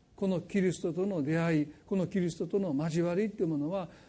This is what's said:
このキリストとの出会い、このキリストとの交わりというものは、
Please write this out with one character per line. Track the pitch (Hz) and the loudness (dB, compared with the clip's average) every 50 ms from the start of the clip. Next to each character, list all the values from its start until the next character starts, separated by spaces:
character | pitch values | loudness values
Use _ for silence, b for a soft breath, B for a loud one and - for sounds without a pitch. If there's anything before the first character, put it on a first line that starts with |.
| _ _ _ | _ _ _
こ | - 196 190 | -2 0 0
の | 185 165 | 0 0
キ | 170 - - 202 | -2 -2 0 2
リ | 185 185 160 | 2 2 2
ス | - - | 0 -2
ト | 175 151 | -4 -2
と | 175 185 | 0 -2
の | 208 196 165 139 | 0 0 0 0
出 | 143 160 165 | 0 2 2
会 | 165 170 165 151 147 | 2 2 2 2 2
い、 | 147 B B B | 0 B B B
こ | B 202 | B -2
の | 196 175 | 0 0
キ | 175 - 196 | 0 0 0
リ | 175 175 | 0 0
ス | 165 - | -2 -4
ト | 190 | -4
と | 165 - 202 | -2 0 0
の | 196 180 139 | 0 0 0
交 | 139 160 165 151 170 170 | 0 0 0 0 0 0
わ | 175 175 | 2 2
り | 180 214 214 | 0 0 0
と | 214 - 196 | 0 -2 -2
い | |
う | 165 | 0
も | 160 143 | 0 0
の | 143 156 | -2 -2
は、 | 190 196 175 - b b b | -2 -4 -6 -6 b b b